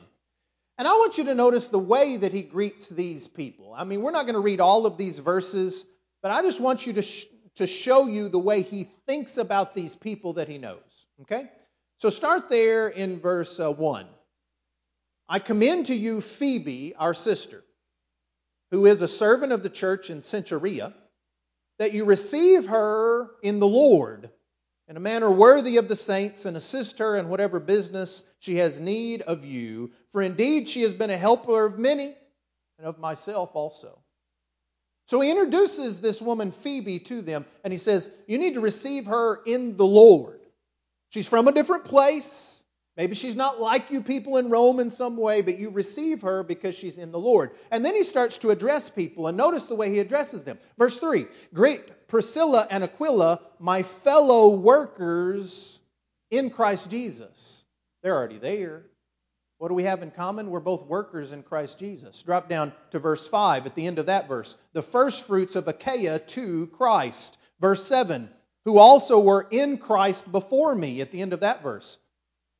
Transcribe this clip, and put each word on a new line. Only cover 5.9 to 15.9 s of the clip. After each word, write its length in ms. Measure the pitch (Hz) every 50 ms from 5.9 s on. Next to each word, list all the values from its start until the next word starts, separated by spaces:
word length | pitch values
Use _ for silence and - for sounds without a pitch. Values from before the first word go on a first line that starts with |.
| _ _ _ _ _ _ -
but 100 | 190 208
I 100 | 277 349
just 180 | 370 277 -
want 260 | 240 254 262 240 -
you 80 | 247 208
to 80 | 208 196
sh-, 240 | - - - - - _ _ _ _ _
to 100 | - 196
show 400 | 180 - - - 254 262 262 277
you 220 | 254 208 214 208 202
the 120 | 175 180
way 220 | 180 202 208 202 185
he 280 | - 208 196 185 - _ _ _
thinks 300 | - 269 302 269 - -
about 380 | 254 226 - 202 196 190 190 -
these 200 | 196 175 156 -
people 380 | - - 220 214 196 - 180 160
that 160 | 170 156 143
he 100 | 147 143
knows. 480 | 127 110 92 85 - _ _ _ _ _ _ _
Okay? 280 | 139 _ 202 240 277 240 _ _ _ _ _ _ _ _ _ _
So 100 | - 220
start 400 | 202 - - 294 339 370 - -
there 400 | 262 233 226 220 220 220 220 214
in 320 | - 185 196 190 185 175
verse, 400 | 160 180 180 175 170 - - -
uh, 100 | 170 156
one. 360 | 147 143 156 156 135 101 92 92 _ _ _ _ _ _ _ _ _ _ _ _ _ _ _ _ _ _ _ _ _ _ _ -
"I 100 | 165 196
commend 480 | 196 - 220 208 220 262 349 359 311
to 80 | -